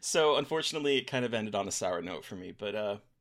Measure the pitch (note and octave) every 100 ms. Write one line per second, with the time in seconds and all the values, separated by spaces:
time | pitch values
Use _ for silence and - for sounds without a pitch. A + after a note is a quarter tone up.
0 | - F3 D3+ C#3 D3 D#3+ D3+ D#3 C#3+ C3+
1 | B2 C3 B2 A2+ G#2+ G2+ G2+ - F#2 F2
2 | F2 D#2+ - G2 F#2 F#2 G#2 G#2 G#2 G#2
3 | - _